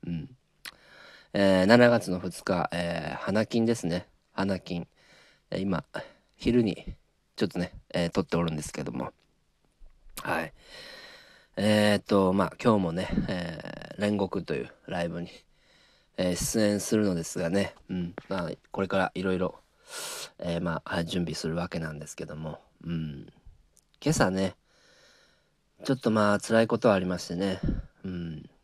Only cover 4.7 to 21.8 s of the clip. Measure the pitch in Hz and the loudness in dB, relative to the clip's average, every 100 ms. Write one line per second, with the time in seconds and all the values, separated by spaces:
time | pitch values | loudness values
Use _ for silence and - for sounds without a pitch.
4.7 | 87 - _ _ - _ _ _ - 98 | -8 -8 _ _ -20 _ _ _ -6 -2
5.7 | 90 - - - _ _ _ - 120 110 | -2 -4 -14 -14 _ _ _ 2 4 4
6.7 | 85 - - _ _ _ - 104 - 87 | 0 -8 -14 _ _ _ -4 -4 -2 -6
7.7 | - _ 87 85 - 92 - 85 80 73 | -8 _ -4 -2 -2 0 0 0 -4 -8
8.7 | - 73 62 62 - _ _ _ _ _ | -8 -8 -6 -8 -12 _ _ _ _ _
9.7 | _ - _ - - - - 160 - - | _ -20 _ -20 -14 -6 -4 -6 -12 -20
10.7 | - - - - - - - _ - 101 | -20 -18 -20 -20 -20 -20 -20 _ -2 4
11.7 | 107 104 104 - 104 95 95 92 - 123 | 6 6 4 4 4 4 4 0 2 2
12.7 | 107 90 82 95 - 175 180 175 165 - | 4 2 -2 -2 -2 -2 -4 -6 -10 -12
13.7 | - - - 104 104 95 98 82 71 62 | -14 -14 -4 0 2 0 -2 -4 -6 -6
14.7 | - - 92 87 85 85 - _ _ _ | -12 -8 -4 -4 -4 -10 -14 _ _ _
15.7 | _ _ _ _ - 92 87 - 113 104 | _ _ _ _ -2 -2 0 0 2 4
16.7 | 104 - 110 104 87 82 - 85 98 98 | 2 2 2 4 2 -4 -4 0 0 0
17.7 | - _ 92 87 87 - 95 85 - _ | -4 _ -6 -6 -8 -8 -6 -6 -8 _
18.7 | - 92 95 92 - 95 92 90 - _ | -4 -2 0 0 -2 -2 0 -2 -4 _
19.7 | _ _ - - - - _ 87 85 85 | _ _ -12 -10 -10 -14 _ -4 -2 -2
20.7 | 82 - 90 82 90 85 78 82 82 85 | -4 -4 -4 -2 -2 -2 -4 -4 -4 -4
21.7 | 87 | -6